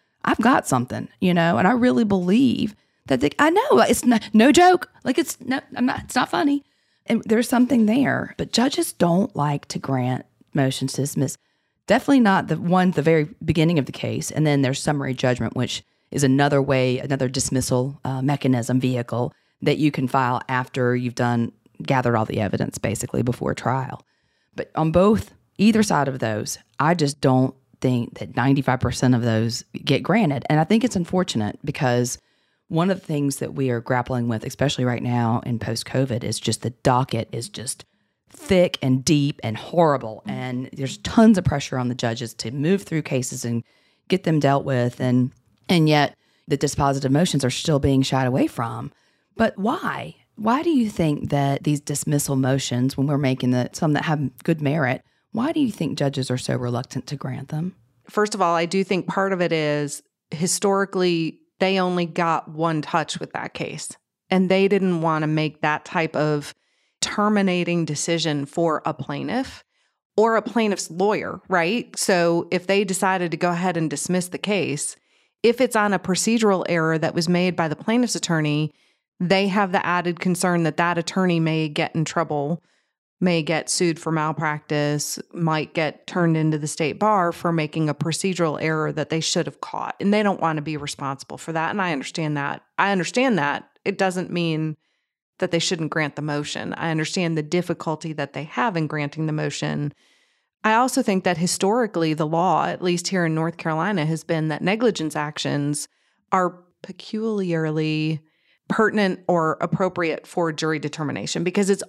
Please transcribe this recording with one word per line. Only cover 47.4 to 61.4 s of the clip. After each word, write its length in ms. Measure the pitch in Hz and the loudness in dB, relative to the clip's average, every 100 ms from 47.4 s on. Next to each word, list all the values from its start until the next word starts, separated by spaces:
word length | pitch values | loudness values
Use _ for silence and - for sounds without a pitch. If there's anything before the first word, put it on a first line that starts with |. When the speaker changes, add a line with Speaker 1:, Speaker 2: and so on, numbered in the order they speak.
Speaker 1:
are 60 | 123 | 0
still 300 | - - 143 | -2 0 2
being 220 | 143 135 | 2 2
shied 260 | 135 131 131 | 2 0 0
away 200 | 131 311 | 0 0
from. 440 | - 117 117 139 _ _ _ _ - | -2 -6 -6 -12 _ _ _ _ -2
But 220 | 226 - | -2 0
why? 580 | 202 339 220 139 139 - _ - | -4 -2 -4 -8 -10 -16 _ -6
Why 280 | 214 262 | -2 0
do 60 | 339 | 2
you 200 | 285 214 | 2 0
think 400 | 208 160 147 - | 0 0 0 -2
that 340 | 143 139 139 | 0 0 0
these 160 | - 147 | 0 -2
dismissal 560 | - 147 - 147 - 135 | -2 -6 0 -2 0 0
motions, 640 | 127 135 - 123 127 - | 2 0 0 0 -2 0
when 100 | 139 | 0
we're 100 | 143 | 0
making 340 | 131 131 123 | 0 0 0
the, 180 | 123 123 | 0 -2
some 200 | - 160 | -2 0
that 120 | 147 170 | 0 0
have 380 | 151 131 - | -2 -2 -4
good 180 | - 165 | -2 0
merit, 400 | 139 160 127 131 _ _ _ | 0 0 0 -2 _ _ _
why 200 | 214 269 | -4 -2
do 80 | 320 | 0
you 120 | 262 | -2
think 260 | - 160 160 | -2 -4 -2
judges 320 | 139 139 131 | -2 -2 -4
are 80 | 127 | -4
so 180 | - 127 | -2 -4
reluctant 520 | 123 120 127 127 - | -2 -4 -6 -10 -10
to 80 | 143 | -10
grant 340 | 135 127 135 | -8 -10 -8
them? 260 | 156 180 - _ _ _ | -6 -8 -10 _ _ _
Speaker 2:
First 260 | - 208 208 | -2 0 2
of 60 | |
all, 140 | 175 170 | 2 2
I 100 | 170 | 0
do 180 | 190 | 0
think 240 | 196 185 - | 0 -2 -2
part 260 | - 190 | -2 0
of 80 | 185 | 0
it 100 | 170 | 0
is 520 | 165 151 147 147 - _ _ - | 0 0 0 -2 -8 _ _ -14
historically 1080 | 151 175 - 202 196 196 190 180 170 160 - | -4 -2 0 2 2 0 0 0 2 -2 -6